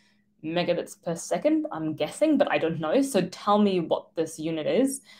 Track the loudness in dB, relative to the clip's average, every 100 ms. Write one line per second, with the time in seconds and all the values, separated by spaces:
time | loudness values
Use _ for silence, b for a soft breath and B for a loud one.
0 | _ _ _ _ -4 -2 0 -2 -4 -10
1 | -8 -8 -4 0 2 2 0 -4 -6 -2
2 | -4 0 2 4 2 2 0 -2 0 0
3 | 2 0 -2 -4 2 4 4 2 0 -2
4 | -2 -6 -6 -4 -6 -4 0 2 2 -2
5 | b